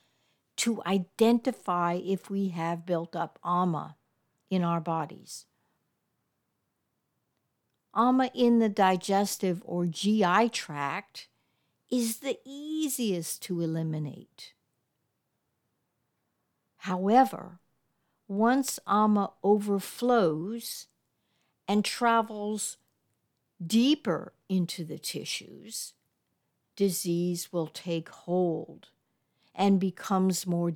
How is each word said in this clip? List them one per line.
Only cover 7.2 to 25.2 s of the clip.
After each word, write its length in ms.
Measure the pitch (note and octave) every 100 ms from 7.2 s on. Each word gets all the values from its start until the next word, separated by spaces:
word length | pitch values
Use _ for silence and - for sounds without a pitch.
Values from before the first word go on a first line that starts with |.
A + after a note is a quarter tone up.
| _ _ _ _ _ _ _ G#3
Ama 340 | A#3+ B3+ B3+
in 260 | - A#3+ A#3
the 100 | A3+
digestive 920 | G3+ F#3+ F#3 - G3 G3+ - F#3+ F3 -
or 200 | F3 F3
G 380 | D#3+ G3 G#3+
I 260 | F3+ F#3 A#3
tract 800 | - - D3 C#3 E3+ - - - _ _ _ _ _ -
is 280 | B3 A#3 A3+
the 200 | C4+ -
easiest 1000 | C4 C#4 D4+ D#4 D#4 - A#3 F3 D#3+ -
to 180 | - F3
eliminate. 920 | E3 D#3+ D#3+ D#3 D3+ - - - - _ _ _ _ _ _ _ _ _ _ _ _ _ _ _ _ _ _ _ _ _ _ _
However, 800 | F#3 F3+ F#3+ A#3+ C4 - - F3 _ _ _ _ _ _ -
once 520 | G3 A3+ C4 C4 - -
ama 460 | G#3 G#3+ G#3 G3 _
overflows 1400 | G3 G#3 G#3 G3 - - A#3+ A#3+ F3 D3+ F#3 A#3 - - - _ _ _ _ _ _ _ -
and 160 | G#3
travels 920 | G3+ - A#3+ A3+ A3 G#3+ G#3 G#3+ - - _ _ _ _ _ _ _ - E3+
deeper 680 | A3 B3+ D4+ A3 D#3+ - _ -
into 340 | F#3+ E3+ -
the 160 | D#3+ D3+
tissues, 920 | - -